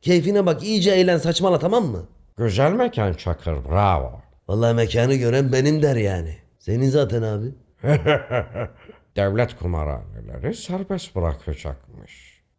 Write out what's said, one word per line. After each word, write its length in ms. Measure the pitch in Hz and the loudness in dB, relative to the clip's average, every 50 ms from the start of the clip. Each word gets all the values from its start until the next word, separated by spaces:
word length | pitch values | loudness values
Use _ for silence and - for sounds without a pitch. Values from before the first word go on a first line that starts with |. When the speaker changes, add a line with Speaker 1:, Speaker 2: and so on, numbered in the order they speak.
| _ | _
Speaker 1:
keyfine 440 | 147 180 175 156 185 202 202 196 | 4 2 4 4 2 2 2 4
bak, 160 | 175 160 151 - | 2 2 0 0
iyice 260 | 208 220 214 175 196 | -2 0 2 2 4
eğlen, 280 | 196 185 180 180 175 165 | 4 4 4 4 4 2
saçmala, 400 | - 165 165 - 175 196 180 147 | 2 0 0 2 2 2 2 2
tamam 260 | - 175 208 240 226 | 2 2 2 2 0
mı?" 220 | 151 110 87 85 - _ _ _ _ _ | 0 -4 -6 -8 -12 _ _ _ _ _
Speaker 2:
Güzel 360 | - 117 113 95 101 131 151 180 | -2 -2 0 2 2 2 2 2
mekan 400 | 233 254 240 233 - 110 98 87 | 2 0 0 0 0 0 0 -2
Çakır, 520 | 80 - 90 85 - - 92 80 71 64 65 | -2 -2 -4 -4 -4 -4 -4 -4 -4 -4 -2
bravo. 500 | 76 95 104 101 92 78 65 60 57 - - _ _ _ _ - | 0 2 2 2 2 0 -2 -4 -10 -14 -20 _ _ _ _ -4
Speaker 1:
Vallahi 260 | 95 107 117 117 117 | -2 0 2 2 2
mekanı 400 | 117 117 107 - 117 117 127 139 | 2 0 0 2 0 2 2 2
gören 380 | 135 120 120 117 135 139 131 127 | 2 2 2 2 2 2 2 2
benim 300 | 131 131 147 151 156 147 | 2 2 2 2 2 2
der 140 | 147 135 | 2 2
yani. 400 | 120 107 101 95 90 82 80 78 - - _ _ _ | 2 0 0 -2 -2 -4 -8 -10 -14 -18 _ _ _
Senin 320 | - - 101 120 131 135 | -6 -4 -2 0 0 2
zaten 320 | 131 151 139 113 110 120 113 | 2 2 0 2 0 -2 -2
abi. 240 | 110 107 101 107 123 139 - _ _ _ _ - | -2 -4 -4 -6 -8 -10 -14 _ _ _ _ 0
Speaker 2:
<laughs> 40 | - 151 147 78 151 151 143 - - - 123 104 - - - 120 - - - - - - - _ _ _ | 0 0 2 2 2 0 0 0 -2 -4 -4 -4 -4 -8 -8 -10 -10 -10 -18 -20 -20 -20 -20 _ _ _
Devlet 400 | - 101 98 98 110 120 117 - - | -2 0 0 2 0 -2 -2 -4 -6
kumarhaneleri 960 | - 90 87 78 76 73 71 58 50 - - 55 55 52 60 65 64 135 220 | -6 -4 -2 -2 -2 -4 -6 -8 -10 -12 -16 -16 -14 -14 -12 -8 -6 -8 -8
serbest 600 | 233 - - 175 185 196 190 196 180 - - _ | -8 -8 -8 -8 -8 -6 -6 -8 -8 -8 -8 _
bırakacakmış. 1300 | - 87 82 73 - - - 73 71 - 73 69 67 _ - - - 53 - - - - - _ _ _ _ _ | -4 -2 -2 -4 -4 -6 -10 -10 -8 -8 -12 -12 -12 _ -20 -20 -20 -20 -20 -20 -20 -20 -20 _ _ _ _ _